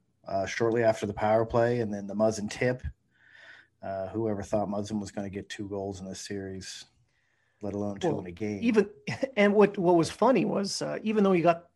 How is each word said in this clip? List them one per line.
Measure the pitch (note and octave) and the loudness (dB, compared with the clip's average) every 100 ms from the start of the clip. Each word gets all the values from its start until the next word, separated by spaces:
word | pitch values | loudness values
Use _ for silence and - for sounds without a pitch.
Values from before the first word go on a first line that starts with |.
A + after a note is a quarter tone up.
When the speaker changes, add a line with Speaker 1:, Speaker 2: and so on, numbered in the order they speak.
| _ _ - | _ _ -6
Speaker 1:
uh, | G2 F#2+ | -4 -4
shortly | - A#2 A#2 | -2 0 2
after | A2+ A2 G#2 | 2 2 -2
the | |
power | G2+ G#2+ A2 A2+ | -2 2 2 2
play, | A#2+ A#2 A#2+ | 2 2 2
and | G#2+ | -2
then | G2+ G2+ | -4 -6
the | |
Muzzin | G#2 A2 G#2+ G#2 | 0 2 0 -6
tip. | - B2 B2+ - - _ _ _ - - - _ _ | -2 0 0 -6 -12 _ _ _ -20 -20 -20 _ _
Uh, | F#2+ F#2+ F#2+ | -8 -6 -4
whoever | G#2+ A2+ G2+ | -4 -2 -2
thought | G2+ G#2+ G2+ | -2 -2 -2
Muzzin | G2+ G#2 G#2+ | -4 -4 -6
was | G2 | -6
gonna | - G2 | -8 -8
get | G2 F#2 | -8 -10
two | - G2+ | -10 -8
goals | G2+ G2 F#2 | -6 -6 -8
in | F#2+ | -10
this | F2+ | -12
series, | - G2+ F#2+ F#2+ F2+ - - _ _ _ _ _ _ _ | -10 -8 -8 -10 -12 -16 -18 _ _ _ _ _ _ _
let | G#2 | -8
alone | G2+ G2+ G2 | -4 -4 -4
two | F3 | -4
Speaker 2:
Well, | - | -4
Speaker 1:
in | F2+ | -6
a | |
game? | F2 G#2+ G2+ | -8 -6 -2
Speaker 2:
even, | A#3 A3 - - - | 2 2 2 -2 -8
<laughs> | - C4+ - | -4 -4 4
and | G3+ | 4
what, | G3+ G3+ G3+ | 6 4 4
what | F3 F3 | 4 4
was | D#3 | 4
funny | - A3+ A#3+ | 2 4 4
was, | G#3+ G3+ G3 - | 2 -2 -4 -4
uh, | D3 D3+ | -6 -6
even | G#3+ G#3+ | -2 2
though | G3 | 4
he | F#3 | 6
got | D#3+ E3+ - | 4 4 0